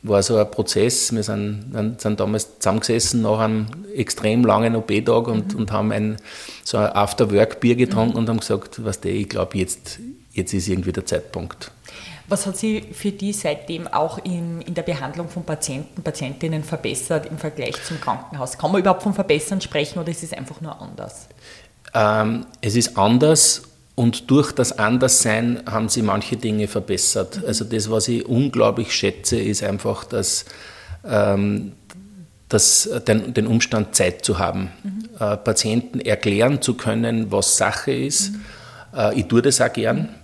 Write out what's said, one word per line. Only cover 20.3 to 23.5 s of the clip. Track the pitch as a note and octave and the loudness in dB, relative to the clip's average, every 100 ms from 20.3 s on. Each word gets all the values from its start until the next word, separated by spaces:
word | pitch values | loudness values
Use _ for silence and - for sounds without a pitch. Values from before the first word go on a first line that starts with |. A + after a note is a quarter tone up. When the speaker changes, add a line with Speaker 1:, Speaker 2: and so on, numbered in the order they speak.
Speaker 2:
einfach | - C3 D#3 | -12 -12 -12
nur | D#3+ - | -12 -12
anders? | - - G1+ - - - - - - _ - | -14 -12 -14 -14 -20 -20 -20 -20 -20 _ -2
Speaker 1:
Ähm, | A#2+ G#2+ G#2+ G#2+ A#2 - - | 4 4 4 2 -2 -6 -6
es | A2+ | 0
ist | A#2 A2 - | 2 2 4
anders | G2+ B2 D3+ D#3 - | 6 6 6 6 4